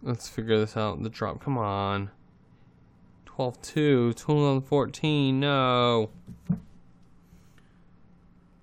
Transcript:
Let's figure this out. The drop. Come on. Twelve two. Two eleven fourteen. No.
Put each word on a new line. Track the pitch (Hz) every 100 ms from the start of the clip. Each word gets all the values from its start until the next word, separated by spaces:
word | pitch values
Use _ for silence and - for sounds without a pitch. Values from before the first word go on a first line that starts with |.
Let's | 127 120 -
figure | - 113 110
this | 107 -
out. | 107 95
The | 113
drop. | 110 104 80
Come | - 131
on. | 107 98 98 98 98 - - - _ - - _ - _ - - -
Twelve | - 127 123
two. | - - 151 135 120
Two | 117 -
eleven | 151 147 135
fourteen. | 135 147 127 - 156 147 139 131
No. | 143 139 127 123 120 117 110 - - - - - - - - - - - - - - - - - - - - - - - _ _